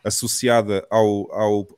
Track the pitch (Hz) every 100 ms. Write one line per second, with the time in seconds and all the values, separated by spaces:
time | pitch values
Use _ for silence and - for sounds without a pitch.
0 | 107 - 120 - 123 117 104 98 - 110
1 | 107 101 - 101 107 104 101